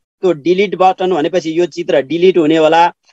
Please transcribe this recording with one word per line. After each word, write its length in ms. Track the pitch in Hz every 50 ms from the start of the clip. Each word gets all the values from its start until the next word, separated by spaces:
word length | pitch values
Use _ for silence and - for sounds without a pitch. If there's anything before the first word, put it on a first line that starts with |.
| _ _ _ _
त्यो 100 | 190 185
डिलिट 440 | 165 147 131 165 185 185 208 190 180
बटन 380 | 170 185 185 185 - 185 185 185
भनेपछि 460 | 147 147 165 180 175 156 160 160 170
यो 60 | 175
चित्र 360 | 165 - 170 170 175 170 143
डिलिट 360 | 139 131 156 170 175 190 175 175
हुने 200 | 156 147 165 160
होला। 360 | 156 151 165 - - - - _ _ _